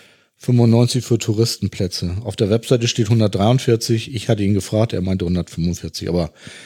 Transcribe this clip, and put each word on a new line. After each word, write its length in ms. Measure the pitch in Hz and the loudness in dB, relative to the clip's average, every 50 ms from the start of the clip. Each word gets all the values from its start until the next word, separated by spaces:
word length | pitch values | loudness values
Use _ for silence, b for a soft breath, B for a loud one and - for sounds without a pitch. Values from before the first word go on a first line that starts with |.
| b b b b b b b | b b b b b b b
fünfundneunzig 680 | _ - - 123 120 120 113 113 117 120 117 - 127 - | _ -2 2 4 4 6 6 6 6 4 4 2 -2 -2
für 140 | - 120 104 | 0 -2 0
Touristenplätze. 1000 | - - 104 107 117 117 - - 104 98 - - 101 90 - - - 87 90 101 - | 0 -2 0 0 0 0 -2 -4 -6 -6 -4 -4 -4 -6 -4 -6 -6 -6 -6 -6 -6
Auf 140 | 104 - | -8 -4
der 140 | - 110 95 | -2 0 2
Webseite 380 | 107 117 - - 135 117 117 113 | 2 0 2 2 2 2 2 0
steht 200 | - - 113 98 | -2 -2 0 2
hundertdreiundvierzig. 1040 | 117 113 110 101 - 95 98 110 127 135 - - 117 113 - - 117 110 - - 135 | 2 2 2 2 2 2 4 4 4 4 2 2 0 0 0 0 -2 -2 -2 -4 -8
Ich 140 | 104 - - | -6 -2 -2
hatte 160 | 113 101 101 | 0 0 0
ihn 100 | 98 104 | 0 0
gefragt, 380 | 98 - - - 107 113 - - | 0 -2 -2 0 0 0 0 -2
er 80 | 95 | -2
meinte 240 | 90 92 95 95 90 | -2 -2 -2 -2 -2
hundertfünfundvierzig, 840 | 85 90 87 82 - - - 82 87 85 - - 82 - - 101 95 | -2 -2 -2 -4 -6 -6 -4 -2 -2 -2 -4 -8 -10 -10 -8 -6 -4
aber 240 | 87 87 82 80 B B B B B B B | -2 -2 -2 -2 B B B B B B B